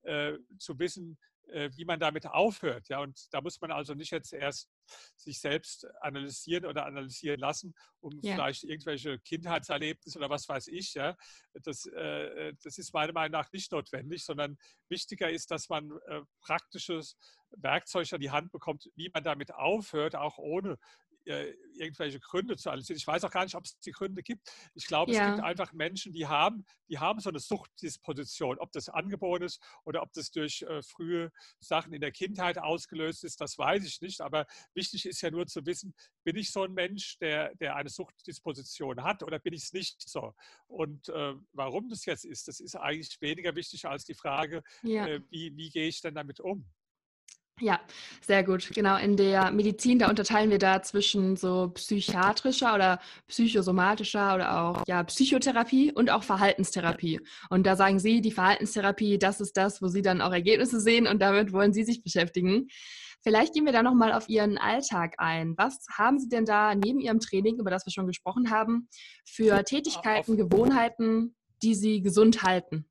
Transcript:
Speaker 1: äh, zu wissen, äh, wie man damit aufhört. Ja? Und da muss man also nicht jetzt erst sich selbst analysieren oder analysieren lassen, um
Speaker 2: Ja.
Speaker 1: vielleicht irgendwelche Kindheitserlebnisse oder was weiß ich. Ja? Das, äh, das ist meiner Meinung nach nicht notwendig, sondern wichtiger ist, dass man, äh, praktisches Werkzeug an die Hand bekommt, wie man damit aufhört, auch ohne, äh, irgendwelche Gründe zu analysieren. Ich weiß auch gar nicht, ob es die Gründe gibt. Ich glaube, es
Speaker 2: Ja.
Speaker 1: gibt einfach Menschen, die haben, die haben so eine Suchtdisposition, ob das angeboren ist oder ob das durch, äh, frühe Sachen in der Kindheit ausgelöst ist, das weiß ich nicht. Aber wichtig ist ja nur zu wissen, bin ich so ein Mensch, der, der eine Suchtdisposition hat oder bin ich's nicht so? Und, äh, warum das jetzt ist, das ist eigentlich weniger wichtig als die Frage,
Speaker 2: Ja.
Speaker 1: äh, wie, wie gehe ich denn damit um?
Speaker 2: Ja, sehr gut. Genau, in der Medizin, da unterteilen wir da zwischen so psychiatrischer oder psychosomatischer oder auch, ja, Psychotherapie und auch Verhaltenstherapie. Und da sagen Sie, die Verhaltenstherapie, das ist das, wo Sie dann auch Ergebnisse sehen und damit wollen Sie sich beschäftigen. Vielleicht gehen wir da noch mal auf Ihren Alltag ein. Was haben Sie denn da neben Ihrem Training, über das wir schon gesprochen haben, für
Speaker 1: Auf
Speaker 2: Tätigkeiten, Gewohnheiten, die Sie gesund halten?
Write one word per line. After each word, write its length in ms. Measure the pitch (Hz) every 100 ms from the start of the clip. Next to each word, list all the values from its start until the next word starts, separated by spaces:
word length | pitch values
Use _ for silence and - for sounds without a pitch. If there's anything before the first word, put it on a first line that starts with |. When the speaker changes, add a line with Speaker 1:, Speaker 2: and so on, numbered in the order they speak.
Speaker 1:
äh, 320 | - 151 147 151 _ -
zu 200 | - 135
wissen, 400 | 175 - 170 156 _ _ _
äh, 220 | 160 147 135
wie 80 | 170
man 120 | 165
damit 280 | 156 151 147
aufhört. 600 | - 214 196 165 120 _
Ja? 120 | 139
Und 260 | 143 135 -
da 80 | 139
muss 200 | 151 -
man 120 | 165
also 220 | 147 147
nicht 180 | 147 160
jetzt 200 | 165 -
erst 340 | 143 143 143 - _ _ - - _
sich 240 | - -
selbst 460 | 147 151 - - - -
analysieren 640 | 147 139 139 - - 175 175
oder 180 | 151
analysieren 560 | 143 139 135 123 151 143
lassen, 340 | 135 156 180 - _ _
um 220 | - 151
Speaker 2:
Ja. 200 | 202 185
Speaker 1:
vielleicht 220 | 139 135
irgendwelche 540 | 151 156 165 147 143 127
Kindheitserlebnisse 960 | - 165 175 165 131 147 151 156 - 160
oder 100 | 139
was 180 | 147 -
weiß 180 | 135 -
ich. 240 | 175 196
Ja? 220 | 143 143 175 - - _ -
Das, 240 | 143 139 -
äh, 680 | - 151 147 151 151 156 147
das 160 | 151 135
ist 140 | -
meiner 200 | 160 151
Meinung 200 | 165 156 156
nach 100 | 143
nicht 200 | 190 -
notwendig, 520 | 160 - 131 127 170
sondern 340 | - 147 143 143 _ _ _
wichtiger 420 | 180 - 202 170
ist, 200 | 165 -
dass 180 | 160 -
man, 220 | 160 151 151 -
äh, 140 | 151 147 _
praktisches 760 | - - _ 175 - 165 147 _ _ _ _
Werkzeug 600 | 208 135 151 - 185 165
an 80 | 165
die 100 | 139
Hand 220 | 147 175
bekommt, 380 | 160 - 147 -
wie 160 | - 175
man 120 | 160
damit 300 | 156 143 139
aufhört, 640 | - - 214 196 151 156 156
auch 220 | 147 -
ohne, 400 | 147 170 190 131 _ _ _ _
äh, 280 | - 147 147 - -
irgendwelche 440 | - 160 147 151 135
Gründe 380 | - 180 233 185
zu 120 | 165
analysieren. 260 | 135 127 156
Ich 80 | -
weiß 160 | 165
auch 60 | 185
gar 140 | 190
nicht, 100 | 185
ob 100 | 180
es 140 | - _
die 140 | -
Gründe 300 | - 196 190
gibt. 260 | - 240 - - -
Ich 120 | - -
glaube, 260 | 156 180
es 60 | 226
Speaker 2:
Ja. 40 |
Speaker 1:
gibt 160 | 202 208
einfach 320 | 165 180 185
Menschen, 400 | 160 160 190 202
die 140 | 160 147
haben, 380 | 147 175 220 - _ _
die 100 | 147
haben 220 | 165 214
so 80 | 196
eine 80 | 151
Suchtdisposition, 1200 | - 208 - - 165 - - 139 135 - 139 127
ob 140 | 175
das 160 | 156 -
angeboren 540 | - 185 202 185 175
ist 200 | 175 - - -
oder 180 | - 160
ob 100 | -
das 160 | - -
durch, 320 | 160 151 -
äh, 200 | - 156
frühe 480 | 139 - 165 175 165 _ - _
Sachen 320 | - 160 156
in 80 | 151
der 100 | 147
Kindheit 480 | - 190 196 180 175
ausgelöst 640 | 156 165 - 160 160 160
ist, 160 | 165 -
das 160 | 143 -
weiß 280 | 135 196
ich 160 | 170 -
nicht. 200 | 180 -
Aber 260 | 143 151 147 - _
wichtig 320 | 180 185 196 185
ist 140 | 175
ja 100 | 170
nur 160 | 165 175
zu 180 | 170 143
wissen, 280 | 180 196 - _ _
bin 120 | 170 185
ich 140 | 202
so 140 | 202
ein 80 | 190
Mensch, 440 | 185 180 202 - -
der, 360 | 160 151 151 -
der 200 | 151 143
eine 120 | 143
Suchtdisposition 1120 | - 180 _ - 156 170 139 131 - 139 123
hat 180 | 143 208
oder 160 | 135 151
bin 140 | -
ich's 200 | 160 -
nicht 300 | 185 175 - -
so? 260 | 147 113 _ - _ _
Und, 420 | - 156 147 -
äh, 260 | 160 143 139 202
warum 360 | 139 135 185 240
das 160 | 226
jetzt 200 | - 151
ist, 240 | - - -
das 100 | 139
ist 140 | - 180
eigentlich 440 | 143 156 156 -
weniger 340 | 147 165 175
wichtig 300 | 156 170 156 165
als 180 | 143
die 100 | -
Frage, 480 | 139 147 139 156 165 - -
Speaker 2:
Ja. 260 | 233 214 190
Speaker 1:
äh, 120 | 147 135
wie, 260 | 165 165 143
wie 140 | 160
gehe 160 | 160 160
ich 120 | -
denn 140 | 170 151
damit 240 | 143 -
um? 280 | - 196 110 _ _ _ _ _ - - _ -
Speaker 2:
Ja, 200 | 220 180 - - - -
sehr 200 | - 196
gut. 280 | 185 185 -
Genau, 220 | - 202 196
in 200 | 202 202
der 360 | 196 190 185
Medizin, 460 | 208 208 214 247 247
da 80 | 202
unterteilen 420 | 208 196 220 214
wir 80 | 202
da 240 | 190 190
zwischen 540 | - 202 202 208 190 190
so 320 | 185 185 180
psychiatrischer 1000 | 180 - 208 - 185 190 214 262 254 247
oder 240 | 208 185 180 - - _
psychosomatischer 1080 | - 226 220 185 185 185 214 214 214 202
oder 280 | 185 175 170
auch, 180 | 170 175 175
ja, 160 | 180
Psychotherapie 880 | 170 - 269 262 269 233 240 262 294
und 180 | 294 240
auch 140 | 214
Verhaltenstherapie. 960 | - 190 202 190 190 185 165 165 170 160 - - -
Und 140 | 185 190
da 100 | 190
sagen 240 | 196 196
Sie, 200 | 202 233
die 120 | 214
Verhaltenstherapie, 840 | 220 185 202 214 214 196 202 214 196
das 220 | 196 196
ist 160 | 196 196
das, 240 | 196 196
wo 60 | 185
Sie 160 | 190
dann 200 | 196 185
auch 100 | 180
Ergebnisse 480 | 180 180 226 247 233
sehen 260 | 208 233 233
und 140 | 208
damit 300 | 190 202 202
wollen 200 | 190 202
Sie 120 | 202
sich 180 | 220 233
beschäftigen. 640 | 175 180 170 180 180 214 269 - - - - -
Vielleicht 320 | 226 214 285
gehen 120 | 302 302
wir 60 |
da 100 | 233
noch 100 | 247
mal 180 | 247 226
auf 160 | 220 220
Ihren 300 | 220 208 202
Alltag 560 | - 233 277 185 170 -
ein. 360 | 165 165 165 165
Was 300 | 233 - - -
haben 220 | 226 277
Sie 100 | 240
denn 180 | 240 220
da 280 | 208 214
neben 240 | 202 202 269
Ihrem 220 | 247 220
Training, 400 | - 190 214 233
über 100 | 196
das 160 | 185 185
wir 60 |
schon 160 | 190 185
gesprochen 420 | 175 180 208 240
haben, 380 | 220 220 233 240 - - -
für 380 | - - 220 196 202 285 294
Speaker 1:
Auf 180 | 170
Speaker 2:
Tätigkeiten, 320 | 220 214 - 220
Gewohnheiten, 1000 | 180 190 247 262 233 - 226 220 233 _ _ _
die 140 | 220 202
Sie 240 | 214 214
gesund 420 | 190 185 220 226
halten? 440 | 190 185 - 156 -